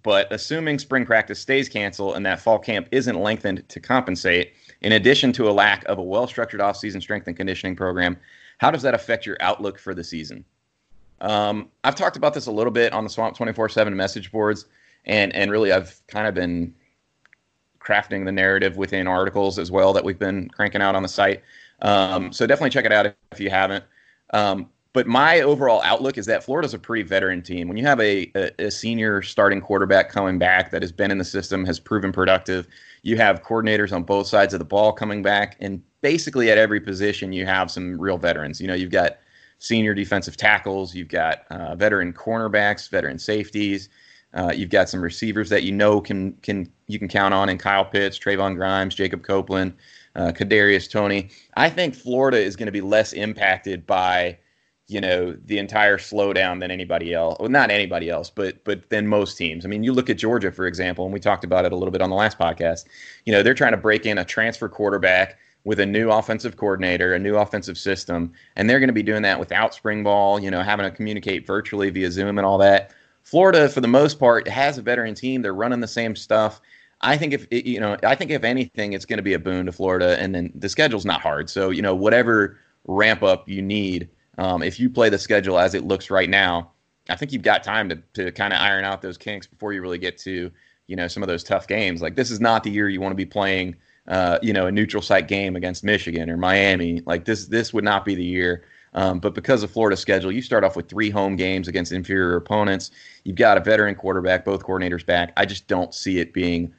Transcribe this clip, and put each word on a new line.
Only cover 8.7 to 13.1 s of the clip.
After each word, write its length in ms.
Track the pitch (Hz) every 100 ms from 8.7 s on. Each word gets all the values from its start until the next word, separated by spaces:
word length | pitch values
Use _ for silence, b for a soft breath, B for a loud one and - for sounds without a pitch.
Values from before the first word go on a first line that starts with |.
does 100 | 156
that 140 | 127
affect 320 | 117 - 113 107
your 100 | -
outlook 380 | 90 104 101 98
for 140 | -
the 120 | 92
season? 380 | 82 82 76 53 - _ _ _ _ - _ -
Um, 480 | 101 104 104 107 - _
I've 140 | 131 156
talked 200 | 180 147
about 160 | 147
this 140 | 143 123
a 60 |
little 180 | 107 117
bit 220 | 113 117
on 100 | 101
the 80 | 107